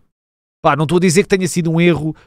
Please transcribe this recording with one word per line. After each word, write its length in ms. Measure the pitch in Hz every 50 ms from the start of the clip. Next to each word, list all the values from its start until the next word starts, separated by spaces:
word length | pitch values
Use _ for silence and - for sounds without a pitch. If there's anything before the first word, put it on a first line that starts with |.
| _ _ _ _ _ _ _ _ _ _ _ _ -
Pá, 140 | 160 147
não 60 | 139 160
estou 160 | 131 165 180
a 20 |
dizer 220 | 170 190 147 185 202
que 60 | -
tenha 200 | 202 190 185 170
sido 220 | - 180 165 165
um 100 | 160 165
erro 340 | 170 175 170 139 151 156 151 - _